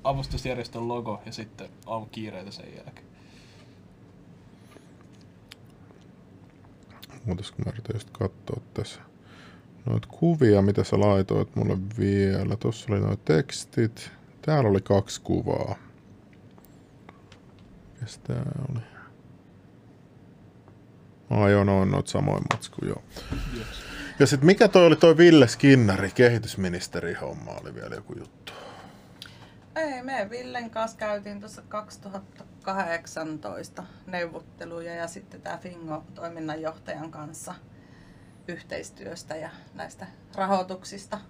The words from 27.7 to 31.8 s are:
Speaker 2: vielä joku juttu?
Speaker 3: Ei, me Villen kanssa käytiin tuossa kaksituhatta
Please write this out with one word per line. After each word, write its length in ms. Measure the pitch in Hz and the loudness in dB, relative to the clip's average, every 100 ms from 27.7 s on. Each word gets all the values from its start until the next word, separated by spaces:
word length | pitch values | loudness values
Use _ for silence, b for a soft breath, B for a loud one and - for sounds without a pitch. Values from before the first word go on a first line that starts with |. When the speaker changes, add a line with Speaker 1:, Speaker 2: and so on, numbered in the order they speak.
| 55 | -14
Speaker 2:
vielä 200 | 55 57 | -12 -14
joku 180 | - - | -14 -16
juttu? 340 | - - - B B B B B B B B B B B - - | -16 -20 -20 B B B B B B B B B B B -12 -6
Speaker 3:
Ei, 280 | 311 254 | -4 -6
me 240 | 254 262 202 | -6 -6 -6
Villen 400 | 240 254 247 226 | -8 -10 -10 -8
kanssa 280 | 220 226 - | -6 -6 -6
käytiin 420 | 214 208 202 202 | -6 -6 -8 -14
tuossa 220 | 208 - | -16 -20
kaksituhatta 800 | - 208 | -12 -12